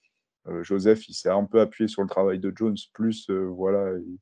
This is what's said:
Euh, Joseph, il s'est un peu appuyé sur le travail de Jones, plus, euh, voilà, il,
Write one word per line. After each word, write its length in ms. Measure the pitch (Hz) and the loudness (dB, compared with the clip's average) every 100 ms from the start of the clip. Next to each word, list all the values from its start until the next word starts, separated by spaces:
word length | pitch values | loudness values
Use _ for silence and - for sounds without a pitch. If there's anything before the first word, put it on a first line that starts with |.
| _ _ _ _ 90 | _ _ _ _ -10
Euh, 160 | 87 | -8
Joseph, 460 | 85 98 101 110 - | -2 2 4 4 0
il 40 | |
s'est 160 | - - | -4 0
un 140 | 98 101 | 2 4
peu 140 | 110 | 4
appuyé 280 | 110 - 110 | 4 2 -2
sur 160 | - | -2
le 40 | 95 | -2
travail 320 | - 98 95 | 0 2 0
de 140 | 98 92 | -4 -2
Jones, 220 | 110 101 - | -2 -2 -8
plus, 360 | - 113 110 - | -4 -4 -4 -4
euh, 160 | 95 92 | -4 -4
voilà, 520 | 90 95 101 95 92 | -2 0 0 0 -4
il, 200 | 87 90 | -8 -14